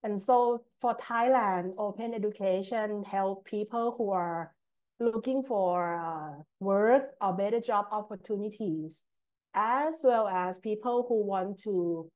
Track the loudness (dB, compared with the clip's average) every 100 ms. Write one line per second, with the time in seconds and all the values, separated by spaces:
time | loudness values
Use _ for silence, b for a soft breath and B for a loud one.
0 | -2 -4 4 4 6 0 -6 _ -2 -2
1 | -4 2 4 4 4 0 -2 -4 -6 -4
2 | -6 -2 -4 0 0 0 0 -4 -2 -4
3 | -4 -2 -2 -4 -6 -6 -4 -2 -2 -2
4 | 0 0 0 -4 -8 _ _ _ _ _
5 | 0 0 -2 -2 0 0 2 2 0 -2
6 | -4 -6 -8 -12 -18 _ 0 4 6 4
7 | 2 -4 -2 0 0 0 0 0 0 -6
8 | -6 -14 -6 -4 -4 -4 -4 -4 -6 -12
9 | _ _ _ _ _ -2 0 2 0 2
10 | 4 4 2 0 -2 -4 -4 -4 0 0
11 | 2 0 2 0 -2 -6 -2 0 0 -2
12 | -6